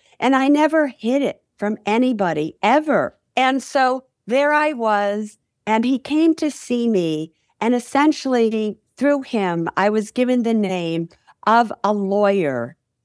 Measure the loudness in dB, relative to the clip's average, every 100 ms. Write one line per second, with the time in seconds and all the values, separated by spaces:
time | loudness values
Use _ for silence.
0 | _ -4 0 2 2 2 2 2 -2 -4
1 | -2 -2 -2 -6 _ _ -6 -4 -2 0
2 | 0 0 -2 -2 -6 -2 2 2 2 0
3 | 0 -6 _ 0 0 0 -2 0 0 -2
4 | -8 _ -4 0 2 2 0 -2 0 0
5 | 0 -4 -8 -14 _ _ 0 0 2 -2
6 | -2 2 2 2 -4 -6 -6 -2 0 0
7 | 0 -4 -6 _ _ _ -2 -2 0 2
8 | 2 0 -2 0 0 0 -4 -8 _ -2
9 | 0 0 -2 -2 -2 -2 -2 0 0 0
10 | -2 -2 0 0 0 0 0 -2 -2 -4
11 | -6 _ _ _ 2 2 2 -2 -2 -2
12 | -2 2 2 2 0 -2 -6 -12 _ _